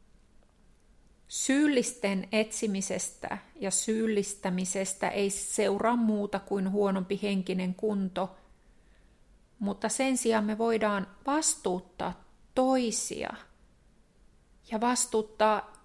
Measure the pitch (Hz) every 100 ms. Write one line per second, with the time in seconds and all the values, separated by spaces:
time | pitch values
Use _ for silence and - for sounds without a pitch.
0 | - - _ - - _ - _ _ -
1 | _ _ - - - 277 302 262 240 -
2 | 202 190 185 214 220 - 220 190 196 -
3 | - - - - - 330 196 - - 220
4 | 220 208 196 - 190 180 185 196 190 -
5 | 185 196 196 - - - 202 196 220 240
6 | 220 208 202 196 - 196 190 202 202 190
7 | 180 202 208 196 185 185 185 185 220 202
8 | 190 185 185 - - - - - - -
9 | - _ - - _ - 202 196 220 -
10 | 269 254 226 220 208 214 233 226 214 202
11 | 190 - - 294 311 - 196 185 - -
12 | 180 - - - - - 262 262 233 -
13 | - - - - - _ _ _ _ _
14 | _ _ - - _ _ - 220 240 247
15 | - 220 214 - 214 208 - -